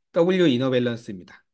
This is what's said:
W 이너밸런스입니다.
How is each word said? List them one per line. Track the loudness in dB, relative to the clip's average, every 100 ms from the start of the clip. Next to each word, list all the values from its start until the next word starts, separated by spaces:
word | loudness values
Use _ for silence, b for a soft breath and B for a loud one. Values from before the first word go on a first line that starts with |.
| _
W | 0 2 2 2
이너밸런스입니다. | 2 0 0 -2 -6 -12 -16 -18 -20 _